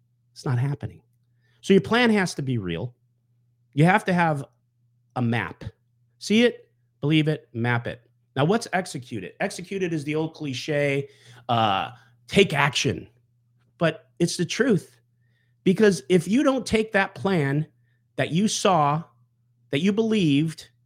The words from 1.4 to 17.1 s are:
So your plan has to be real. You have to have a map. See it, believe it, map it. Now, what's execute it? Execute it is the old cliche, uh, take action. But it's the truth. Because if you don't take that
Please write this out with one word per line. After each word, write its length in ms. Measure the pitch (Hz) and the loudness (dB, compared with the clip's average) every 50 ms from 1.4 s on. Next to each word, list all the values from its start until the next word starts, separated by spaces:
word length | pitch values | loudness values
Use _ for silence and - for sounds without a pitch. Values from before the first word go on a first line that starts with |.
| _ _ _ _ | _ _ _ _
So 120 | - - 196 | 2 4 4
your 80 | 185 | 4
plan 300 | - - 220 247 247 226 | 4 2 2 2 4 4
has 240 | 214 202 180 - - | 4 2 0 -2 -4
to 80 | - 135 | -6 -6
be 160 | 131 123 110 | -4 -4 -4
real. 340 | 95 87 82 82 117 120 - _ _ _ _ _ _ _ _ _ _ _ _ _ _ _ - | -2 -4 -4 -4 -6 -8 -12 _ _ _ _ _ _ _ _ _ _ _ _ _ _ _ 0
You 120 | 139 160 | 2 4
have 200 | 180 196 220 - | 4 4 2 2
to 80 | 196 175 | 0 0
have 320 | 175 170 160 151 139 - - _ _ _ _ _ _ _ _ _ _ _ _ - | 0 2 0 0 -4 -6 -12 _ _ _ _ _ _ _ _ _ _ _ _ -6
a 60 | 131 120 | -4 -2
map. 400 | 117 120 113 92 - - - - - - _ _ _ _ _ _ _ _ - | 0 0 -2 -4 -6 -10 -12 -16 -16 -16 _ _ _ _ _ _ _ _ -10
See 240 | - - 208 226 240 | -4 0 2 4 4
it, 260 | 226 - - - _ _ _ _ _ _ _ | 2 0 -4 -14 _ _ _ _ _ _ _
believe 260 | 147 147 160 156 151 | -2 0 2 2 2
it, 220 | 156 151 - - _ - | 0 -2 -4 -6 _ -6
map 340 | 113 117 123 120 117 117 | -4 -2 0 0 -2 -2
it. 140 | 90 64 - _ _ _ _ _ _ - | -6 -10 -12 _ _ _ _ _ _ -2
Now, 100 | 131 143 | 0 0
what's 220 | 170 214 - - - | 2 0 0 -2 -4
execute 520 | 170 185 175 - - 131 123 - 120 101 87 | -6 -6 -6 -6 -10 -12 -12 -10 -10 -10 -10
it? 120 | - - - | -10 -8 -8
Execute 420 | 185 196 - - 175 - 196 190 | -8 -8 -8 -10 -12 -10 -8 -6
it 120 | 185 170 165 | -4 -4 -4
is 100 | 151 135 | -6 -6
the 100 | 151 147 | -4 -4
old 220 | 156 160 160 - | -4 -4 -6 -8
cliche, 760 | - 151 143 123 120 - 160 147 147 143 143 139 143 139 - _ _ - - - - - - | -10 -10 -10 -8 -8 -6 -4 -2 0 0 0 -2 -2 -6 -8 _ _ -20 -20 -20 -10 -4 -2
uh, 400 | 120 113 110 104 - - - - - - _ _ _ _ _ | 0 2 2 2 2 0 -2 -6 -10 -16 _ _ _ _ _
take 260 | - - 202 190 - 151 | 0 2 2 2 2 2
action. 540 | 143 139 147 - - - 123 82 - - - _ _ _ _ _ _ _ _ _ _ _ _ _ - | 0 0 0 0 -2 -2 -2 -4 -6 -10 -16 _ _ _ _ _ _ _ _ _ _ _ _ _ -2
But 300 | 170 156 156 - _ _ _ - | -2 -2 -2 -4 _ _ _ -2
it's 180 | 175 165 - | -2 -2 -2
the 80 | - 175 | -4 -6
truth. 540 | - - - 247 277 196 - - - _ _ _ _ _ _ _ _ _ _ _ _ _ _ - | -4 -2 0 2 2 2 0 -2 -6 _ _ _ _ _ _ _ _ _ _ _ _ _ _ 0
Because 400 | 185 180 214 214 208 175 - - - | 2 4 4 4 4 4 2 0 2
if 180 | 180 175 - | 2 2 2
you 160 | 175 220 277 311 | 2 0 2 2
don't 220 | 269 269 254 - | 2 2 0 -2
take 260 | - 226 220 220 220 | -2 0 0 0 0
that 240 | - 196 190 - | 0 -2 -2 -2